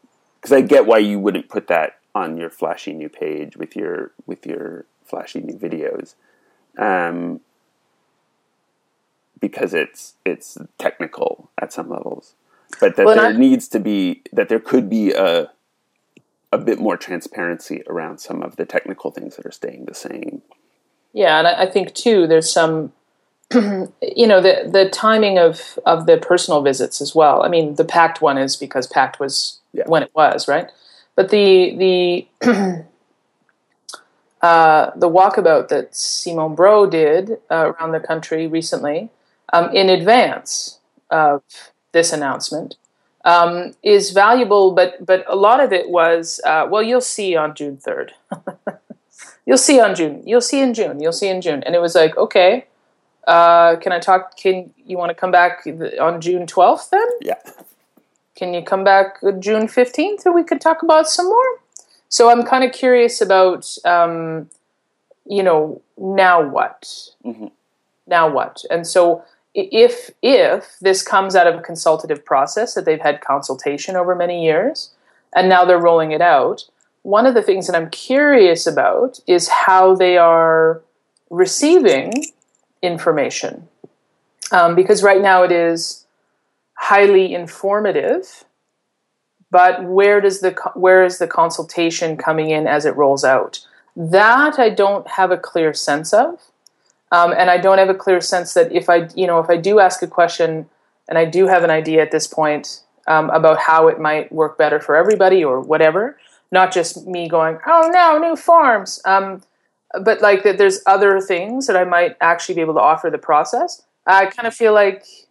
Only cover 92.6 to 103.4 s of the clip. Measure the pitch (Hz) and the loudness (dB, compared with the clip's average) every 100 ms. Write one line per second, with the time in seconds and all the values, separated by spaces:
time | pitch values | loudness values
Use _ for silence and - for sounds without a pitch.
92.6 | 156 147 147 - 139 139 135 131 98 - | -2 -2 -2 0 0 2 2 0 -2 -10
93.6 | - _ _ - 165 185 214 247 302 294 | -20 _ _ -12 0 2 4 4 2 2
94.6 | 233 202 196 202 - - 185 175 - 175 | 0 2 0 -2 -6 -2 -2 -2 -4 -4
95.6 | 160 147 - 147 160 208 294 349 _ _ | -2 -4 -4 -4 0 0 0 -4 _ _
96.6 | _ _ _ _ - 175 175 - 180 180 | _ _ _ _ -2 2 2 2 2 2
97.6 | 190 190 190 190 - 180 165 185 170 180 | 4 4 4 0 0 0 0 -4 -2 0
98.6 | 165 175 170 175 165 - 185 170 165 170 | 0 0 2 0 0 -4 -2 0 0 0
99.6 | 165 208 190 180 170 - 170 - 165 160 | 2 4 4 2 -6 0 0 0 -4 -4
100.6 | 156 _ _ _ - 165 165 165 190 180 | -12 _ _ _ -6 -2 0 2 2 2
101.6 | 170 160 160 160 151 156 - - 156 151 | 2 0 0 0 0 -2 -6 -4 -4 -4
102.6 | 147 - _ _ - 156 156 160 | -8 -18 _ _ -2 0 0 2